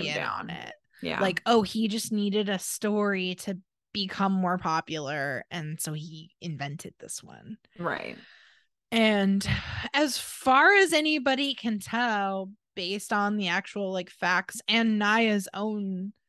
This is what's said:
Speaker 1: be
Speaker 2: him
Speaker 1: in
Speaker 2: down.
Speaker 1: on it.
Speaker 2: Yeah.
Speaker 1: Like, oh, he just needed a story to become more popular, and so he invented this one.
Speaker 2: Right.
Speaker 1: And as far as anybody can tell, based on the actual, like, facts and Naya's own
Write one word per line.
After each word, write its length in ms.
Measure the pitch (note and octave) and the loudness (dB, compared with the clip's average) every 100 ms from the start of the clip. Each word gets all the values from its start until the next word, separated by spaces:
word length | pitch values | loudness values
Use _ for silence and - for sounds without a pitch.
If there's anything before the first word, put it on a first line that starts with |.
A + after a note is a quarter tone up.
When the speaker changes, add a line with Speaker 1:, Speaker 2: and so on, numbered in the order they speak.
Speaker 1:
be 60 | - | -2
Speaker 2:
him 80 | - | -4
Speaker 1:
in 40 | |
Speaker 2:
down. 180 | - - | -4 -6
Speaker 1:
on 100 | - | -8
it. 220 | C#2+ - - _ _ | -10 -12 -16 _ _
Speaker 2:
Yeah. 180 | E3+ - | -6 0
Speaker 1:
Like, 200 | F#3+ E3 - | 0 0 2
oh, 160 | A#3 | 4
he 240 | G3 A3 A3 | 2 0 -2
just 240 | A3 - | -2 -2
needed 360 | G#3 G3+ G#3 G3+ | -2 0 0 0
a 80 | F#3 | -2
story 760 | - - G#3 G#3 G3+ F#3+ F3+ F3+ | -4 -4 -2 0 0 0 -2 -6
to 200 | - F#3 - _ _ | -6 -8 -10 _ _
become 380 | G#3 F#3+ - G3 | -4 -4 0 2
more 260 | F#3+ F3+ F3+ | 2 2 0
popular, 880 | F3+ D#3+ - D#3 C#3 D3 C#3 B2+ - | 0 -2 -2 -6 -6 -4 -4 -4 -8
and 280 | E3+ D3+ D#3+ | -10 -8 -8
so 140 | - | -6
he 380 | D3+ D#3+ D#3 D#3+ _ | -6 -8 -14 -20 _
invented 520 | E3+ C#3+ C#3+ C#3+ - - | -10 -6 -6 -8 -12 -16
this 220 | - - | -14 -14
one. 340 | - A1 - A3 _ - | -14 -18 -16 -16 _ -8
Speaker 2:
Right. 400 | E3+ G#2+ - - - - - _ _ _ - | -4 -4 -6 -12 -18 -20 -20 _ _ _ -2
Speaker 1:
And 560 | A3+ A3 G#3 G3 G3 - - - - - | 2 4 4 4 2 2 -2 -2 -8 -2
as 240 | C#4 D4 - | 2 2 0
far 560 | - - C4+ C4 E4+ | -8 -2 4 8 8
as 200 | G4+ F#4 | 8 6
anybody 600 | D4+ D#4 D4+ C4 C4 C#4 | 4 2 2 2 2 0
can 260 | C4 A#3 G#3+ | -2 -2 -2
tell, 720 | - A3+ A#3+ G#3 G3 F#3+ F#3+ G#3 _ - | -2 0 2 2 0 -2 -6 -12 _ -8
based 360 | F3+ G3+ - | -6 -6 -2
on 240 | G#3 G3+ G#3+ | 0 2 2
the 100 | F#3 | 2
actual, 420 | F3+ - G#3 F#3+ | 0 -2 -4 -2
like, 180 | F#3 F3+ | -4 -6
facts 520 | - F3 F3+ - - - | -2 2 2 0 -6 0
and 300 | A3+ A3+ G#3+ | 2 4 2
Naya's 480 | G#3 A3 A3+ G#3 F#3+ | 4 4 4 2 -2
own 600 | G3 G#3+ G#3+ G3 F#3 G3 - | -6 -4 -4 -4 -6 -8 -12